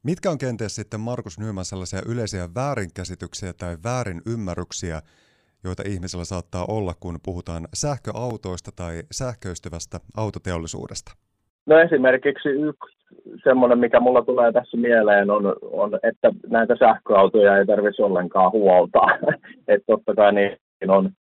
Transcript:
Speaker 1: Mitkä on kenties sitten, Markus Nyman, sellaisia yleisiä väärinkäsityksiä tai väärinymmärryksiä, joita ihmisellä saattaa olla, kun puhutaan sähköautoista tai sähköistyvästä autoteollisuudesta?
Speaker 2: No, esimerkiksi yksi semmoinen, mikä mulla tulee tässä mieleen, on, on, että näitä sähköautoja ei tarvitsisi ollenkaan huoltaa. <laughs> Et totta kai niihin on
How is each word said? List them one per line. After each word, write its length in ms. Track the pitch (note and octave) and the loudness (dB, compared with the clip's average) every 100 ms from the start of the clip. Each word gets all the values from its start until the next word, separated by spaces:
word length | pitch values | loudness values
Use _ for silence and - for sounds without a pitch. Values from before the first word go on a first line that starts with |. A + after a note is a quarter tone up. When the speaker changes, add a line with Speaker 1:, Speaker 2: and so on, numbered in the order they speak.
Speaker 1:
Mitkä 260 | A#2 A#2+ G3 | -4 -4 -4
on 80 | D3 | -4
kenties 380 | C3 A2+ G#2+ - | -6 -6 -8 -8
sitten, 240 | G#2 G#2+ | -10 -10
Markus 380 | A2+ B2 A2 G2+ | -8 -8 -10 -12
Nyman, 260 | G#2+ G#2+ | -10 -8
sellaisia 360 | G#2+ F#2+ F2+ F#2+ - | -10 -10 -8 -8 -6
yleisiä 400 | A#2+ G#2+ F#2+ F2 | -6 -6 -8 -8
väärinkäsityksiä 960 | F2+ C#3 B2 F2+ - F2+ F2+ F2+ - F#2 | -8 -6 -6 -8 -10 -12 -12 -14 -12 -12
tai 240 | - F2+ E2+ | -10 -12 -10
väärinymmärryksiä, 1160 | G#2 B2+ A2 E2+ G#2 A#2 F#2+ F2 F2 - F2+ D#2 _ _ _ _ _ _ | -6 -6 -6 -10 -10 -8 -8 -8 -10 -10 -10 -10 _ _ _ _ _ _
joita 180 | F#2 F2+ G2 | -12 -8 -8
ihmisellä 380 | F#2+ F2+ F2+ | -8 -8 -10
saattaa 400 | E2+ F#2 - F#2 F2+ | -8 -8 -8 -8 -6
olla, 240 | A2 F#2+ E2+ | -4 -6 -8
kun 180 | F2+ E2+ | -12 -10
puhutaan 440 | - F2 E2+ E2+ E2 | -10 -10 -10 -10 -10
sähköautoista 960 | - D3 C#3 - G#2 B2 G#2+ F#2 F2 - - | -6 -6 -6 -8 -8 -8 -8 -10 -10 -14 -14
tai 260 | E2+ E2 - | -10 -10 -12
sähköistyvästä 840 | - C3 A#2 F#2 E2+ E2+ E2 - F2 - G#2+ | -8 -8 -8 -12 -12 -12 -14 -12 -16 -12 -8
autoteollisuudesta? 960 | G#2+ F2+ - E2+ E2 - - - - - _ _ _ _ - | -8 -8 -6 -6 -8 -12 -12 -14 -18 -20 _ _ _ _ 4
Speaker 2:
No, 120 | D#3 | 6
esimerkiksi 680 | E3 D3+ B2+ C3 C#3+ C3+ D3+ | 6 4 2 2 0 -2 -4
yksi 480 | C#3 D3+ D3 - _ _ _ - - | -2 -4 -6 -20 _ _ _ -20 -2
semmoinen, 340 | C#3 B2+ B2 A#2+ | 2 4 4 4
mikä 220 | A#2+ B2 | 4 4
mulla 240 | B2 B2+ | 4 4
tulee 280 | A#2 B2+ A#2 | 2 2 4
tässä 240 | A#2 - A#2+ | 2 -2 -4
mieleen, 540 | A#2+ A#2 G#2 G2+ G2+ | 2 4 6 4 4
on, 260 | G#2 G2 - | 2 0 -4
on, 360 | - F2 G#2 - | -8 -4 -2 0
että 280 | A#2 - A#2 - - | -4 2 0 0 -2
näitä 300 | A2+ A2+ A2+ | 0 2 4
sähköautoja 800 | A#2+ G#2+ - G2+ G2 A2 G2+ G2 | 4 4 2 4 6 6 6 4
ei 80 | G2 | 4
tarvitsisi 360 | G#2 G2+ - | 2 0 0
ollenkaan 500 | G#2 F2+ F2+ F#2+ F2+ | 0 0 0 2 2
huoltaa. 560 | A2 G2 F2+ F2 - G#2 - D3 D#3 | 4 6 6 6 2 2 2 -2 -4
<laughs> 280 | - - - | -10 -16 0
Et 140 | G2+ - | 0 2
totta 280 | G#2+ - | 0 0
kai 180 | G#2 G#2 | 4 4
niihin 580 | G2+ G2+ - _ _ F#2+ | 4 0 -2 _ _ 2
on 200 | G2 F#2+ - | 2 2 -6